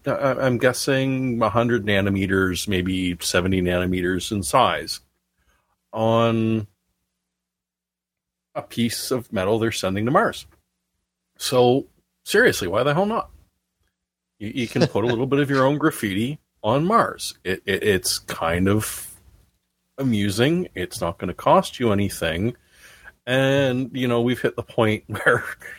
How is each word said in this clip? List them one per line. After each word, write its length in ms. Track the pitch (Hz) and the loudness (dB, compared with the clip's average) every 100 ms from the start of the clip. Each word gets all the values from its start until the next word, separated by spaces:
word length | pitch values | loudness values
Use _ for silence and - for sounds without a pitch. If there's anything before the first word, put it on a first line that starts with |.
| - | -6
uh, 300 | 123 139 127 | -2 0 0
I'm 200 | 131 123 | 0 2
guessing 840 | 127 123 - 135 135 131 131 117 | 2 0 0 0 0 -2 -2 0
a 80 | 110 | 0
hundred 340 | 107 120 120 | 2 2 0
nanometers, 840 | 104 101 98 98 95 95 92 87 - | 0 0 2 0 0 2 0 -2 -2
maybe 480 | 95 90 92 90 87 | -2 0 0 -2 -2
seventy 400 | - 92 90 95 | -2 0 2 0
nanometers 720 | 90 90 90 92 90 92 - | 0 0 0 -2 -2 -2 -4
in 120 | 104 | -6
size, 560 | 90 135 110 87 113 - _ _ _ _ _ _ _ _ _ | 0 2 2 0 -6 -12 _ _ _ _ _ _ _ _ _
on 760 | 110 113 113 117 113 113 110 104 _ _ _ _ _ _ _ _ _ _ _ _ _ _ _ _ _ _ | -2 2 4 2 2 0 -2 -4 _ _ _ _ _ _ _ _ _ _ _ _ _ _ _ _ _ _
a 80 | 151 | -12
piece 480 | - - 117 - - | -10 -4 -4 -2 -4
of 220 | 127 - | -4 -4
metal 260 | 107 92 110 | -4 0 0
they're 140 | 113 | 0
sending 320 | - 95 95 | -2 -4 -2
to 60 | 113 | 0
Mars. 360 | 165 233 - - _ _ _ _ _ _ _ _ - | 2 0 -4 -14 _ _ _ _ _ _ _ _ -10
So, 500 | - 127 123 131 - _ _ _ | -2 4 6 4 0 _ _ _
seriously, 440 | - 208 240 - 87 | -2 4 4 4 -2
why 160 | 98 | 0
the 100 | 131 | 0
hell 100 | 147 202 | 0 0
not? 240 | 220 - - _ _ _ _ _ _ _ _ _ - | -2 -6 -12 _ _ _ _ _ _ _ _ _ -14
You, 140 | 107 | -10
you 140 | 135 113 | -6 -4
can 180 | - - | 0 2
put 180 | 101 | 2
a 40 | 117 | 0
little 180 | 113 131 | 0 0
bit 140 | 139 | 0
of 100 | 139 | 2
your 160 | 135 131 | 2 2
own 100 | 147 | 2
graffiti 600 | 156 - 104 95 120 151 _ _ | 0 -2 -2 -2 -2 -4 _ _
on 220 | 107 131 | 0 0
Mars. 500 | 170 220 107 - - - | 2 2 2 -2 -10 -10
It, 200 | 90 95 - | -6 -4 -2
it, 160 | 95 | 0
it's 360 | 107 95 - - | 2 2 0 -6
kind 480 | - - 82 85 95 | -6 -4 -2 0 2
of 440 | 104 - - - - _ _ _ _ _ _ _ - | 2 -2 -8 -14 -20 _ _ _ _ _ _ _ -6
amusing. 720 | 135 107 101 95 127 170 180 | -2 0 0 2 2 2 -2
It's 260 | - 90 - | -6 -8 -6
not 180 | 85 85 | -6 -4
gonna 160 | 92 | -6
cost 460 | 85 - 170 - - | -2 4 4 2 -2
you 100 | 117 | 0
anything. 640 | 101 101 - 82 82 107 - _ _ - - - - - | 2 0 -2 -4 -2 -4 -6 _ _ -20 -20 -20 -16 -4
And, 640 | 127 135 139 135 123 131 | 0 2 2 0 -2 -4
you 140 | 131 127 | -4 0
know, 140 | 120 | 2
we've 180 | 120 120 | 2 0
hit 140 | 123 | -2
the 80 | - | -4
point 400 | - - 110 107 | -6 0 2 2
<laughs> 40 | - | -4
where, 360 | 104 - 120 - - - | -2 2 0 0 -12 -16